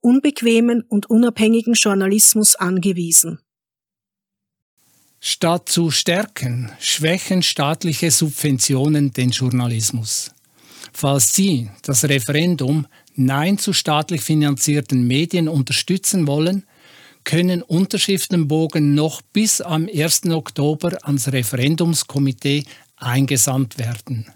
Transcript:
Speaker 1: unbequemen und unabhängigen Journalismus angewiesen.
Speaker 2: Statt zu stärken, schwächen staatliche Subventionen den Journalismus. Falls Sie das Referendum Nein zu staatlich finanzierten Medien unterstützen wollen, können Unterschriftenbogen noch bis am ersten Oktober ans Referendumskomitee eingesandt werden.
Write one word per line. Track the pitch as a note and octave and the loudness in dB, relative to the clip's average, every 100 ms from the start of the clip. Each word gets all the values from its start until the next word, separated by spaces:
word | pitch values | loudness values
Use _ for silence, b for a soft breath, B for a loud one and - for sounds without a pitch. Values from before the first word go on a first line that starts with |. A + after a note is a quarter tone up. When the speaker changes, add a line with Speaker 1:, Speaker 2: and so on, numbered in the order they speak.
Speaker 1:
unbequemen | A#3+ C4 D4 C#4+ A#3 A3+ A#3+ A#3+ | 4 4 2 0 2 4 4 0
und | - G#3 - | 0 -4 2
unabhängigen | A3 A#3+ A3+ A3 A3+ A3+ | 2 2 2 2 2 2
Journalismus | A3+ G#3+ G3 F#3+ G#3 - A3 G#3+ - | 0 2 2 2 4 4 4 2 2
angewiesen. | F#3 F#3 F#3 F3+ E3+ D#3+ E3 E3 _ _ _ _ _ _ _ _ _ _ _ _ _ _ _ _ _ _ | 0 0 0 -2 0 0 0 -6 _ _ _ _ _ _ _ _ _ _ _ _ _ _ _ _ _ _
Speaker 2:
Statt | - - E3+ E3+ - | -8 -2 0 0 0
zu | - E3+ | 0 0
stärken, | - - F3+ A3 - C3 A#2+ A#2+ - | 0 0 -2 -2 -6 -6 -4 -8 -8
schwächen | - - D#3 F3+ - F#3 | -6 -2 0 -2 0 0
staatliche | E3+ - C#3+ D#3+ E3+ D3 E3+ | 0 0 -2 -2 -4 -2 0
Subventionen | - D#3+ C#3+ D3+ C3 - C3+ D3 D3+ C#3+ | 0 0 -2 -2 0 0 0 2 2 0
den | B2+ B2+ | 0 -2
Journalismus. | A#2+ B2+ B2 A#2+ A2+ A2 A#2+ A2 - - _ B B B B B | 0 0 0 0 -2 -2 -4 -6 -6 -8 _ B B B B B
Falls | - C#3+ C#3 - | -4 -2 0 0
Sie | - G3 C#3+ A2+ G2+ | 2 2 0 -4 -10
das | - C3 | -4 -2
Referendum | D3 C#3 A#2 C#3+ F3 E3+ C3 D#3 C#3+ b b | 2 0 0 0 0 0 0 -2 -2 b b
Nein | - C3 C#3 D#3+ G3+ | 0 0 2 0 0
zu | - | 0
staatlich | - - D3+ D#3 E3 | -2 0 -2 -2 -6
finanzierten | - D#3 D3 C#3 - D3 C#3 C3 A#2+ | 0 2 2 0 0 -2 0 0 2
Medien | C3 E3+ F#3 D#3 | 0 0 0 0
unterstützen | D#3 C3 C3+ - F#3 - F#3+ D3 | 0 -2 -4 -2 -2 0 0 0
wollen, | C#3+ D#3+ G3 - b b b b b | 0 0 -2 -6 b b b b b
können | - D#3+ F3+ F3+ | -2 0 2 0
Unterschriftenbogen | - E3 F#3+ G#3 - G3 - F3+ D3+ D#3 D#3+ D#3+ D3 | 0 0 0 0 0 -2 0 0 2 0 0 0 2
noch | C#3+ D#3 D#3 | 2 0 -4
bis | _ - G#3+ - | _ -2 0 -2
am | F3 D#3+ E3+ | -2 -4 -2
ersten | F3+ D#3 - F3 | -2 0 0 0
Oktober | E3 - - D3 D3+ F3 F3+ | -2 -4 -2 -2 0 -4 -6
ans | - C#3+ C3 | -4 -2 0
Referendumskomitee | C3 A#2 B2+ C3+ D#3+ E3+ D#3+ - C#3+ C#3 B2 C#3+ C#3+ C#3+ B B _ | -2 -2 0 0 2 0 0 -2 -2 -2 -2 -2 -2 -4 B B _
eingesandt | B2 B2+ C3+ C3+ - C3 B2+ - | -2 0 0 0 0 -2 -4 -4
werden. | A#2 A#2+ - B2 G#2+ | -6 -8 -8 -10 -10